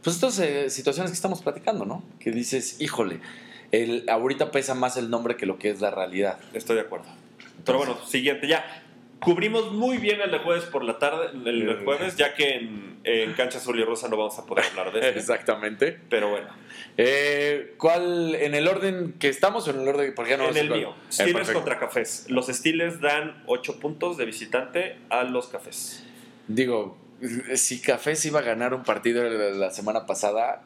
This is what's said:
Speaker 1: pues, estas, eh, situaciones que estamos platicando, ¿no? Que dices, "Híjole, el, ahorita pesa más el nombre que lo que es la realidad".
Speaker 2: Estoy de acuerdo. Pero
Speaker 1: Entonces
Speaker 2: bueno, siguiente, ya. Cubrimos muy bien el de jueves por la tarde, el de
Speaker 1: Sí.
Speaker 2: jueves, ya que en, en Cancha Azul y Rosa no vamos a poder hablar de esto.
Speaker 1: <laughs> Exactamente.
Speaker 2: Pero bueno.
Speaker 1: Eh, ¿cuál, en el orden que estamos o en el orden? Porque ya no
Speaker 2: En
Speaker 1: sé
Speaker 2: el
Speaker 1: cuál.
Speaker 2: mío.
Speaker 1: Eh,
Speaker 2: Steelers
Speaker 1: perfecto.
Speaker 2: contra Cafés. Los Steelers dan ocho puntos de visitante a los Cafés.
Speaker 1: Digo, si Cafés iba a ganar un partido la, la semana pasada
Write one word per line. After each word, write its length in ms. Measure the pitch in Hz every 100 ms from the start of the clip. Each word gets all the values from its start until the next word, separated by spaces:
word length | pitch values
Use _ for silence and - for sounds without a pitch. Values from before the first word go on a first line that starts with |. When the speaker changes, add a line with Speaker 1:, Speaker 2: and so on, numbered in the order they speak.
Speaker 1:
pues, 120 | 165 170
estas, 220 | 262 196
eh, 320 | 160 143 139
situaciones 400 | 135 135 139 180
que 60 | 175
estamos 260 | 190 180
platicando, 420 | - - - 240
¿no? 180 | 101 165 - -
Que 100 | 117
dices, 500 | 113 120 131 - -
"Híjole, 400 | 147 - 101 82 - - - - -
el, 360 | 110 113 117 -
ahorita 420 | 113 127 139 151
pesa 220 | 139 135
más 220 | 127 127 127
el 140 | 117
nombre 260 | 117 120 117
que 80 | 98
lo 120 | 92
que 100 | 104
es 120 | 98
la 100 | 101
realidad". 480 | 95 92 92 98 - -
Speaker 2:
Estoy 220 | 113 - 113
de 60 |
acuerdo. 240 | - 90 - - - - - -
Pero 140 | - 131
Speaker 1:
Entonces 60 | 135
Speaker 2:
bueno, 180 | 120 -
siguiente, 400 | 135 131 139 139
ya. 360 | 160 - - - - - -
Cubrimos 520 | - 175 214 226 214
muy 260 | 208 247 247
bien 220 | 208 208
el 100 | 196
de 80 | 156
jueves 240 | 160 170 165
por 180 | 139
la 160 | 117 113
tarde, 300 | 143 156 160 135
el 220 | 117 117 107
de 80 | 104
Speaker 1:
Sí. 60 |
Speaker 2:
jueves, 300 | 101 143 185 175
ya 180 | -
que 200 | - 143
en, 460 | 127 117 104 98 -
en 300 | - 113 110
Cancha 260 | 110 127 127
Azul 180 | 123 117
y 20 |
Rosa 240 | 110 113 120
no 80 | 110
vamos 220 | 107 107
a 80 | -
poder 180 | 117 92
hablar 260 | - 92
de 80 | 107
esto. 180 | 127 123
Speaker 1:
<laughs> 0 |
Exactamente. 800 | 104 113 - 104 107 107 147 170 -
Speaker 2:
Pero 220 | 117 104
bueno. 160 | 104 - - - - - -
Speaker 1:
Eh, 800 | 120 139 143 143 147 147 - -
¿cuál, 580 | 160 170 180 175 165 156
en 180 | 147
el 140 | 147 160
orden 460 | 196 190 185 170 -
que 100 | 139
estamos 380 | 135 190 220 156
o 60 |
en 80 | 135
el 80 | 131
orden? 260 | 143 139
Porque 160 | 127 117
ya 40 | 135
no 100 | 131
Speaker 2:
En 80 |
Speaker 1:
sé 60 | 151
Speaker 2:
el 80 | 147
Speaker 1:
cuál. 100 | 113
Speaker 2:
mío. 100 | -
Speaker 1:
Eh, 220 | - -
Speaker 2:
Steelers 220 | - - 175
Speaker 1:
perfecto. 240 | 98 131
Speaker 2:
contra 180 | - 123
Cafés. 460 | 117 120 113 - -
Los 180 | 127 123
Steelers 540 | 123 160 165 170 165
dan 420 | 143 147 151 - -
ocho 340 | 123 - -
puntos 360 | 151 151 175 165
de 60 |
visitante 720 | 113 107 110 123 - 175 185 - -
a 140 | 120
los 240 | 127 123 -
Cafés. 560 | - - - - - - - - - -
Speaker 1:
Digo, 500 | 110 127 113 98 - - - 120 117 127 127
si 240 | - 123
Cafés 440 | - 123 147 156 156
iba 120 | 147
a 40 |
ganar 300 | 120 113 123
un 100 | 127
partido 400 | 123 104 117 117 120
la, 220 | 110 101
la 200 | 98 92
semana 340 | - 104 113 -
pasada 560 | 95 104 107 117 101